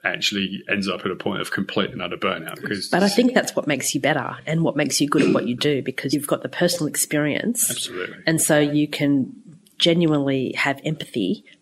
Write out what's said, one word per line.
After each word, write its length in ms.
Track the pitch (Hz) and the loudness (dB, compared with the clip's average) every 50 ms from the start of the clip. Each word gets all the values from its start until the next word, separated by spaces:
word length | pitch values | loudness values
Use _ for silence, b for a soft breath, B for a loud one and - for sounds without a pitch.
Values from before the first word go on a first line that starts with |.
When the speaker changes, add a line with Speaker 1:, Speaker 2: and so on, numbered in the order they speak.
| - | -4
Speaker 1:
actually 580 | 95 90 - 101 - 104 101 98 98 98 95 - - | -4 -2 -2 -2 -2 -2 -2 -2 -4 -4 -8 -6 -4
ends 200 | 101 101 95 98 | -2 -2 -2 -2
up 120 | 90 90 - | -4 -4 -4
at 60 | 98 | -4
a 60 | 90 | -4
point 240 | - - 104 98 101 | -4 -4 -4 -4 -4
of 100 | 92 - | -6 -4
complete 400 | - - 98 - - 107 95 - | -4 -4 -4 -4 -2 -2 -2 -2
and 100 | - - | -4 -8
utter 160 | 90 87 90 | -8 -8 -6
burnout? 460 | 87 - 95 92 82 80 82 - - - | -4 -2 -2 -2 -4 -6 -10 -12 -8 -6
'Cause 260 | - 104 98 - - | -6 -6 -6 -4 0
Speaker 2:
But 140 | - 175 196 | 2 4 4
I 60 | 202 | 4
think 260 | - 240 254 247 - | 4 4 4 4 4
that's 200 | 202 - - - | 2 2 0 -2
what 120 | - - | -2 -2
makes 280 | 156 143 127 - - - | 0 -2 -2 -2 -2 -2
you 60 | 143 | 0
better 360 | 127 139 151 139 120 - - - - | 2 0 0 0 -2 -4 -8 -8 -6
and 160 | 147 160 165 165 | -4 0 0 0
what 140 | - - | 2 2
makes 240 | 151 151 139 - - | 0 0 0 0 0
you 80 | 147 143 | 2 4
good 140 | - 156 139 | 4 4 4
at 120 | - - | 4 4
what 120 | 131 - | 2 2
you 100 | 120 123 | 0 -2
do, 260 | 123 - 147 143 127 127 | 0 0 0 0 0 -2
because 320 | 131 - - - 135 151 | -4 -6 -4 -2 0 0
you've 120 | 143 143 | 0 0
got 160 | - 151 - - | 0 -2 -2 -2
the 60 | 127 | -4
personal 400 | - - 180 175 - - 156 143 | -2 2 2 2 2 2 -2 -2
experience. 840 | - - - - - 147 151 147 127 - - 226 240 - - - | -2 -2 -2 0 0 2 2 2 0 0 0 0 0 0 0 -2
Speaker 1:
Absolutely. 460 | - - - - - - - - - - - | -2 -4 -6 -6 -6 -6 -8 -8 -10 -6 -2
Speaker 2:
And 140 | 160 160 156 | 0 0 2
so 180 | - - 156 147 | 4 4 4 4
you 300 | 147 143 147 147 147 147 | 4 4 4 2 2 0
can 460 | - - 151 143 143 135 120 95 - - - - - - _ _ _ - | 0 0 2 4 4 4 2 0 -6 -12 -20 -20 -20 -20 _ _ _ 0
genuinely 760 | - 170 170 175 170 156 156 143 139 139 135 135 127 95 - | 2 4 4 4 4 4 4 2 2 0 0 0 0 -2 -2
have 240 | - - 143 135 139 - | -2 -2 -2 -2 -2 -4
empathy 600 | 156 156 156 - - - 120 95 87 107 - - B B B | -6 -6 -6 -6 -6 -4 -2 0 0 -2 -4 -6 B B B